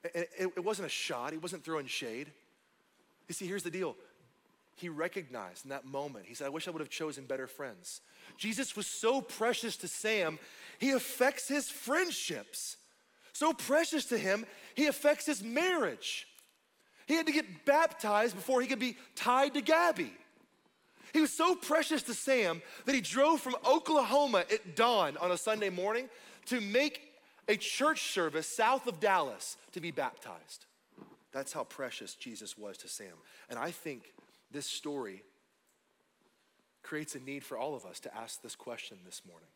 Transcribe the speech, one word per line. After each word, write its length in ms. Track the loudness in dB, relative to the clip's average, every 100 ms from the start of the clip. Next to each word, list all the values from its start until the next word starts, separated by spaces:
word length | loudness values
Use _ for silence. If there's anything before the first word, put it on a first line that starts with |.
| -4
And 100 | -4 -4 -2
it, 140 | -2 0
it 80 |
wasn't 220 | -2 -2 -4
a 40 |
shot. 420 | -4 -4 -2 -4
He 60 | -4
wasn't 240 | -8 -8
throwing 240 | -4 -4 -4
shade. 460 | -6 -6 -8 -10 -16 _ _ _ _ _ _ _ _ -12
You 60 |
see, 120 | -8 -6
here's 160 | -4
the 80 | -4
deal. 260 | -2 -4 -4 -18 _ _ _ _ _ _
He 140 | -12 -8
recognized 760 | -2 -2 -4 -8 -8 -10 -12
in 60 | -10
that 140 | -10
moment, 420 | -6 -6 -6 -10 -14
he 80 |
said, 120 | -8 -6
"I 40 |
wish 180 | -4 -6
I 20 |
would 100 | -8
have 100 | -8
chosen 340 | -4 -6 -6
better 240 | -6 -6 -6
friends." 520 | -8 -10 -10 -14 -14 _ -20 -20 -6
Jesus 400 | -4 -2 -4 -4
was 100 | -6
so 340 | 0 2 2
precious 560 | -2 -2 0 0 -4 -6
to 100 | -8
Sam, 500 | -4 0 2 0 -2 -14 -20 -20 -2
he 120 | 2
affects 580 | 2 0 2 2 2 -2
his 200 | -2 -2
friendships. 1080 | -8 0 2 2 -2 -4 -6 -8 -10 -10 -12 _ _ _ _ -14
So 200 | 0 2
precious 520 | 2 2 2 4 0 0
to 120 | 0
him, 280 | 2 0 -2 -16 -10 0
he 100 | 2
affects 400 | 4 2 2 0
his 160 | -4
marriage. 880 | -2 0 2 2 0 -2 -6 -6 -8 -20 _ _ _ _ _ _ 0
He 80 |
had 120 | 2 4
to 60 |
get 320 | 0 -2 -2
baptized 720 | 6 6 6 2 2 4 4 0
before 240 | 0 0
he 80 | 2
could 100 | 0
be 180 | -2 -4 -14 -2
tied 380 | 4 6 4
to 60 | 2
Gabby. 520 | 4 6 6 2 -4 -8 -20 _ _ _ _ _ _ _ 0
He 80 | 4
was 120 | 4
so 240 | 4 4 4
precious 460 | 2 2 2 -2
to 100 | -2
Sam 480 | -4 2 4 4 0 -8 -6
that 100 | 0
he 60 | 0
drove 400 | 2 4 6 6
from 160 | 2 0 6
Oklahoma 800 | 4 6 4 6 4 6 4 4
at 260 | 0 0 4
dawn 400 | 6 6 2 0
on 160 | 0
a 40 | 0
Sunday 320 | 0 0 0
morning 400 | 0 0 -2 -4 -14 -20 -18 -4
to 140 | -2
make 400 | 2 2 2 -2 -18 -20 _ _ 0
a 80 | 0
church 560 | 0 2 4 4 -2
service 340 | 0 0 0 -4
south 400 | 2 4 4 0
of 140 | 0
Dallas 560 | 4 4 2 -4 -10 -12 -12
to 80 | -8
be 100 | -6
baptized. 760 | -2 -4 -4 -16 -16 -18 -20 -20 _ _ -20 -20 -20 _
That's 200 | -8 -6
how 120 | -6
precious 500 | -8 -6 -8 -8 -12
Jesus 420 | -12 -12 -12 -12 -12
was 200 | -12 -12
to 100 | -12
Sam. 260 | -12 -12 -18 -20 -20 -12
And 100 | -6
I 140 | -6
think 400 | -6 -10 -10 -14 -20 _ _ _
this 140 | -10 -6
story 580 | -6 -4 -4 -6 -10 -20 _ _ _ _ _ _ _ _ _ _ _ _ _ _ _
creates 340 | -8 -8 -6 -10
a 40 |
need 220 | -10 -10
for 160 | -8 -6
all 160 | -4
of 100 | -6
us 140 | -10 -14
to 160 | -12 -12
ask 240 | -12 -12
this 140 | -12
question 440 | -12 -10 -10 -12 -16
this 180 | -16 -18 -18
morning. 220 | -20 _